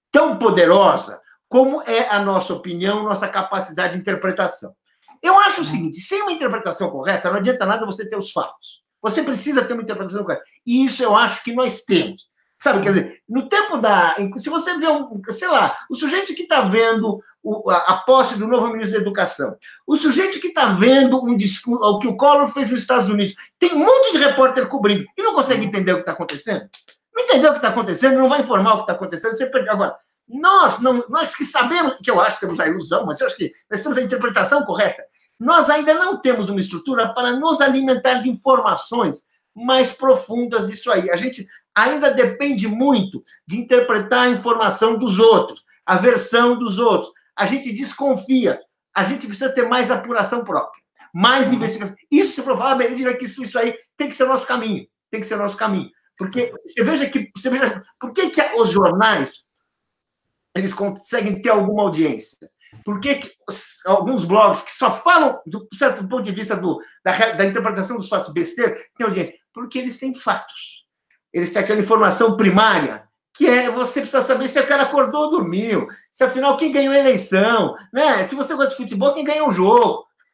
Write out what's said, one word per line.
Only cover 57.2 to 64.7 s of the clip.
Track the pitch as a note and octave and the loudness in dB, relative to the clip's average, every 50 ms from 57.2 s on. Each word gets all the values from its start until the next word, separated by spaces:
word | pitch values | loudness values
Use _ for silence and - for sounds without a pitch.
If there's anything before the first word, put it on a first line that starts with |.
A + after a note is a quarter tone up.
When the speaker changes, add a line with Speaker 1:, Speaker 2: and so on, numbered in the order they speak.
| G3 - - | -4 -6 -10
Speaker 1:
você | - - B3+ | -6 -4 -2
veja, | B3+ C4+ C4 A3 G3 F#3+ - _ _ - | -2 0 0 -2 -2 -4 -14 _ _ -16
por | - A#3+ - | -14 -10 -4
que | F#4+ F4+ - | -2 -2 -2
que | - D#4+ C#4+ - - A#3 | 2 0 0 2 2 2
os | A3+ F#3+ | 2 2
jornais, | E3+ G3+ G3 F3 E3+ F#3+ A3 A3 G3+ D#3 C3+ - - - _ _ _ _ _ _ _ _ _ _ _ _ _ _ _ _ _ _ _ _ _ _ - | 4 4 4 4 4 4 4 2 2 2 -2 -4 -8 -16 _ _ _ _ _ _ _ _ _ _ _ _ _ _ _ _ _ _ _ _ _ _ -6
eles | F#3+ F#3+ F#3+ F#3+ | -6 -6 -4 -4
conseguem | - G3+ G3+ G3 - - - - - G3+ G#3 F#3 - | -4 -6 -6 -6 -8 -10 -6 -4 -2 -2 -2 -4 -2
ter | - A#3 | 0 2
alguma | G#3+ G#3 G3 F#3+ G#3 G#3 G3+ | 2 2 2 0 0 0 0
audiência? | F#3 D#3 D#3 D#3+ D3 A#2+ A2 - - - _ - - _ _ _ _ _ - - | 0 2 0 0 0 0 -4 -10 -16 -20 _ -20 -20 _ _ _ _ _ -14 -10
Por | G#3 G3+ F#3+ | -8 -8 -4
que | G3 C#4+ C#4 | -2 -2 -2
que | C#4 - - _ _ _ - | -2 -4 -12 _ _ _ -12
os, | G3+ - - - - - - | -12 -10 -10 -12 -14 -8 -2
alguns | F3+ G3 - - A#3 C4 G#3+ F3 | 2 2 2 2 0 -2 -2 -2
blogs | E3 F#3+ G#3+ G#3+ G3 - - | 2 4 4 6 4 4 0
que | - - | -6 -12